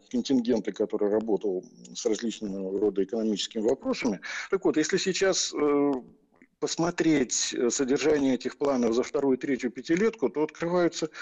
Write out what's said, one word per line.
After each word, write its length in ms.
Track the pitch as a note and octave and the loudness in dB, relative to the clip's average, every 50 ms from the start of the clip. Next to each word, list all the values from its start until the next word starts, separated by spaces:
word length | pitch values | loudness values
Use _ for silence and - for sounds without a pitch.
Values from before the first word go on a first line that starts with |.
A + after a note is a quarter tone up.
| _ - | _ -6
контингента, 600 | - B2 A2+ - C#3 B2+ A2+ A#2 A#2+ A2 F#2 - | -4 -4 0 2 0 2 2 2 0 0 -2 -4
который 400 | G2 - G#2+ F#2+ - G2+ G#2 G2+ | -4 -2 -2 -2 -2 0 0 0
работал 520 | G#2 A2+ A2 A2+ - F#2+ - G#2 F#2 F2+ - - - - - - - | 2 0 0 0 0 0 0 -2 -4 -4 -6 -10 -16 -20 -20 -18 -12
с 120 | - - | -6 -4
различного 720 | A#2 G#2+ G2 - A2+ G#2 - A2 G2+ G2 G2 F#2+ F#2+ F#2+ G2+ | -2 -2 -2 -4 -6 -6 -6 -8 -8 -6 -6 -6 -6 -2 0
рода 240 | G#2 G#2 F#2+ G2 F#2+ | 0 0 2 0 -2
экономическими 580 | F#2+ - A2+ A2 A2 G#2 F#2+ - - - A2+ | 0 -2 -2 0 0 -2 -2 -4 -6 -4 -2
вопросами. 580 | G#2 A2+ C3+ - - C4 B3 - - B2+ G2 F2 - - - - - - | 0 0 0 0 -2 -4 -4 -2 -2 -2 -4 -4 -6 -10 -10 -10 -6 -4
Так 160 | - F#3+ - | -4 0 0
вот, 120 | F3 C#3 | 2 2
если 200 | D3+ D#3 - - | 2 2 0 0
сейчас, 560 | F3+ - F#3+ F3 - G3 F#3+ F3 - - - - | 0 0 -2 0 2 2 2 2 0 -2 -4 -2
э, 380 | D3 D3 D3 C#3+ C#3+ C#3+ C#3+ C#3 B2+ A2+ - - _ _ _ _ _ _ _ _ _ | 0 2 2 2 2 2 2 0 -2 -6 -10 -20 _ _ _ _ _ _ _ _ _
посмотреть, 960 | - C3+ - - D#3+ F3 F3 - E3+ E3 D#3 C#3+ B2+ A2 - - - - - | -6 -4 -2 0 0 0 0 2 2 4 4 4 2 0 0 -2 -2 -2 0
э, 160 | - B2 A#2+ | 0 0 0
содержание 680 | A2+ - C#3 A#2+ C#3 C3+ C3 D#3 D3+ C#3+ C#3 C3+ B2+ | 2 0 0 0 0 2 2 2 2 4 4 2 2
этих 220 | A#2+ - B2 - | 0 -2 -6 -6
планов 360 | - C#3+ C#3+ C#3 B2 A#2+ A2+ A2+ | -2 0 0 2 2 2 2 2
за 100 | A#2+ A#2+ | 0 0
вторую 340 | - - D3 C#3 C#3 C3 | 0 -2 0 2 2 2
и 20 | B2 | 0
третью 320 | - D3 C3+ A#2+ - A#2+ | 0 -2 -2 -2 -2 -4
пятилетку, 580 | - C3+ A#2+ - E3+ F3+ G#3+ A3+ A3 - - A#2 | -6 -6 -2 0 0 2 2 0 0 0 -2 -2
то 140 | A#2+ D3 D#3 | 0 0 -2
открываются 680 | D#3 - - E3+ E3+ F3+ F3+ F3 E3 - - E3 D#3 - - | -2 -2 -4 -4 0 2 2 2 2 0 -2 -6 -6 -6 -10